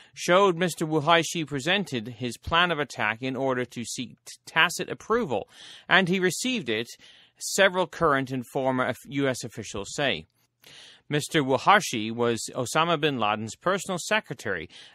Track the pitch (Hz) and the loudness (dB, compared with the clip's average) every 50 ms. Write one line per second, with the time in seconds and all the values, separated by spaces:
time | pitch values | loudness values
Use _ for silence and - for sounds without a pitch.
0 | - - _ - - - 175 190 202 196 175 160 185 170 151 - 170 156 156 156 | -20 -20 _ -6 0 2 4 6 6 4 4 2 0 -2 -2 -2 -2 -2 0 0
1 | 139 160 170 170 156 - - 175 156 131 143 139 120 165 185 208 185 - 135 120 | 4 4 4 4 4 2 -2 -4 -6 -4 -6 -4 -2 0 0 0 0 -2 -4 -6
2 | 107 123 120 - 127 123 113 - - - 165 165 180 175 165 147 147 - - - | -6 -6 -8 -8 -8 -8 -8 -8 -6 0 2 4 4 4 2 -2 -4 -4 -4 -2
3 | 113 107 110 113 127 131 131 120 135 135 131 123 123 120 - 123 113 - - - | -2 -2 -2 -2 -4 -6 -4 -2 0 0 0 0 -2 -4 -6 -8 -10 -8 -8 -8
4 | 127 - - - _ - - - _ - - 165 160 175 - - - - - - | -10 -10 -14 -18 _ -20 -20 -20 _ -2 2 4 4 4 2 -2 -6 -8 -8 -8
5 | - - 220 247 226 147 117 95 - - - - - - - - - - 170 180 | -4 -2 0 0 0 0 -2 -2 -4 -6 -10 -20 -20 -20 -20 -18 0 4 4 4
6 | 190 160 190 190 180 185 - - - 254 254 226 143 117 110 107 120 - - - | 6 4 2 2 2 0 0 0 -2 -2 -2 -2 -2 -2 -2 -2 -4 -6 -10 -16
7 | - - - - - _ _ _ - - - - 190 196 180 185 180 156 - - | -20 -20 -20 -20 -20 _ _ _ -10 -4 2 4 4 4 4 2 -2 -2 -2 0
8 | 170 156 139 135 135 127 131 131 117 - - 143 131 131 131 127 127 107 - - | 2 2 2 2 0 -2 -4 -6 -6 -4 -4 -2 0 0 2 2 0 0 -2 -4
9 | - - 143 139 139 135 123 - - 117 - - 101 - - 104 98 - - - | -8 -6 -4 0 0 0 0 -2 -6 -10 -10 -12 -12 -10 -10 -10 -10 -8 -6 -2
10 | 147 131 101 78 82 - _ _ _ _ _ _ _ - - - - - - - | -2 0 0 -2 -4 -10 _ _ _ _ _ _ _ -20 -20 -20 -20 -20 -20 -20
11 | _ - 147 151 - - - 160 135 131 131 120 - 175 196 208 - - - 113 | _ -4 -4 -4 -2 0 0 0 2 4 2 4 6 6 6 6 4 2 -2 -4
12 | 107 113 113 120 120 120 117 107 - - - 131 127 - - 160 165 170 170 151 | -4 -4 -2 0 0 0 0 0 -4 -6 -6 -6 -6 -2 0 0 2 2 2 2
13 | 147 151 139 120 107 104 107 107 113 107 - - - 170 190 185 - - 185 170 | 0 0 0 0 0 0 0 -2 -4 -8 -10 -6 -4 -2 -2 -2 -4 -6 -6 -6
14 | - - 214 214 - - 143 - - 110 95 85 80 - - - - - - | -4 -2 -2 -2 -2 -4 -10 -10 -6 -6 -6 -6 -6 -10 -14 -20 -20 -20 -10